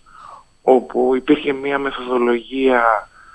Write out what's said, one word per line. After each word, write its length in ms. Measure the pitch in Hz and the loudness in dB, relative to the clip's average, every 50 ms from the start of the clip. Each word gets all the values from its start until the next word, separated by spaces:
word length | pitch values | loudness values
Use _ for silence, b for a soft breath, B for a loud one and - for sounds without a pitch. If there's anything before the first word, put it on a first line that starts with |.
| _ B B B B B B B B B _ _ | _ B B B B B B B B B _ _
όπου 540 | - - 131 120 - - - 120 127 127 131 | 2 4 4 4 2 -2 -2 0 0 2 0
υπήρχε 380 | 127 127 147 147 147 - 147 135 | 0 2 0 0 0 0 -4 -6
μία 260 | 135 139 139 139 139 | -4 -4 -4 -4 -4
μεθοδολογία 1040 | 139 135 127 127 123 123 127 120 120 120 120 117 113 - 131 135 131 131 127 120 117 113 110 101 - - B B B B | -4 -6 -8 -8 -6 -2 0 0 2 2 0 -2 -4 -6 -4 0 0 2 2 4 4 2 2 0 -4 -8 B B B B